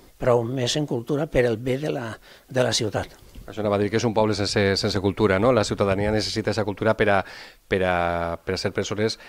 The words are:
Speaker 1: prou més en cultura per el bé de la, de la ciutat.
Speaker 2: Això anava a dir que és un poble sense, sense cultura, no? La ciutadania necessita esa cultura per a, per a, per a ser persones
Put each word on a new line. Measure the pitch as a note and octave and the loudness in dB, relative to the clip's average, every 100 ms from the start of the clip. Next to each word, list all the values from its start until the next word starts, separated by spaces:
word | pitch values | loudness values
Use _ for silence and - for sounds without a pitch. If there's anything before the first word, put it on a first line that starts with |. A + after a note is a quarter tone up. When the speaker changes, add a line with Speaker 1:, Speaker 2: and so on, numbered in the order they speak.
| - - | -20 -4
Speaker 1:
prou | B2+ A#2+ A#2 | 2 2 2
més | C3 B2 D#3 | -2 -2 -2
en | D3 | -2
cultura | B2 A#2 C#3+ D#3 | -4 -2 -4 0
per | C#3 B2 | 2 2
el | A2 | 0
bé | B2+ C3 | -2 -4
de | D3+ | -4
la, | D3 A2+ G#2+ - - - | -6 -8 -12 -18 -20 -6
de | B2+ | -2
la | A#2 | 0
ciutat. | G#2+ G#2+ G2 - - - - | 0 -2 -4 -6 -12 -20 -20
Speaker 2:
Això | - G#2+ | -14 -4
anava | G#2 G2+ | 0 2
a | |
dir | G#2 | 2
que | G#2+ | 0
és | A#2+ | 0
un | G#2 | 2
poble | G#2+ | 2
sense, | G2+ G2 A2 G2 F#2+ | 0 0 2 2 2
sense | G#2+ F#2+ | 0 0
cultura, | G2 F#2 G#2 F#2+ | 0 2 2 4
no? | A#2+ | 4
La | A#2 G2+ | 4 2
ciutadania | G2+ G2+ F#2+ G#2 | 0 0 2 0
necessita | G#2+ F#2+ A2 G#2+ | 0 -2 -2 -2
esa | G#2 | -2
cultura | G#2 F#2+ A2 - | -2 0 0 2
per | G#2 | 4
a, | G2 - - - - - | 2 0 -10 -20 -14 -2
per | G2 | 0
a, | F#2 F2 E2+ E2+ E2+ E2+ | 2 2 0 -2 -4 -6
per | - F#2 | -6 -4
a | |
ser | G2+ | -4
persones | G#2 F#2+ G#2 A2 - | -4 -6 -2 -4 -4